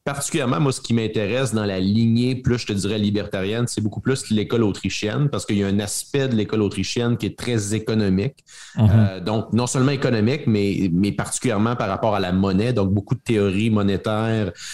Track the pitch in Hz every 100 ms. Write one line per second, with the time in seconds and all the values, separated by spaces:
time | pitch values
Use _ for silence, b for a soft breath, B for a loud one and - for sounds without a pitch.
0 | - 143 - 165 123 165 143 - - 117
1 | 110 107 101 123 131 110 104 95 95 107
2 | 117 117 123 127 127 120 - 101 98 110
3 | 104 101 98 98 95 113 120 - 107 -
4 | 131 135 - 107 101 117 104 92 92 -
5 | 104 117 143 104 - 104 98 101 101 -
6 | - 139 135 113 101 107 101 98 95 120
7 | 120 113 101 - 123 117 98 107 - 110
8 | 101 95 127 - _ B B B 110 110
9 | 104 95 87 110 101 110 123 139 127 139
10 | 143 117 107 147 127 104 101 92 95 85
11 | 101 - 104 - 127 101 110 120 110 92
12 | 113 101 92 92 98 92 117 117 98 101
13 | - 120 - 110 101 92 113 107 101 95
14 | 113 107 113 113 98 - B